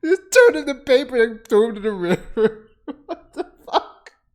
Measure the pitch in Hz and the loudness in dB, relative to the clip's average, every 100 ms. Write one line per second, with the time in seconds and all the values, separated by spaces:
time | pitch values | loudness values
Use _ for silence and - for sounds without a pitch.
0 | 311 370 - 480 480 311 285 269 - 254 | 0 -2 2 6 6 4 -6 -10 0 0
1 | 294 254 226 220 - 208 233 208 202 202 | 0 -2 -2 -2 -2 0 0 -2 -6 -6
2 | 175 185 - - 220 220 - _ - - | -4 -4 -4 -2 -2 -2 -20 _ -20 -20
3 | _ 330 _ - 349 _ - - - - | _ -18 _ -14 -14 _ -6 -6 -6 -20
4 | - _ _ | -20 _ _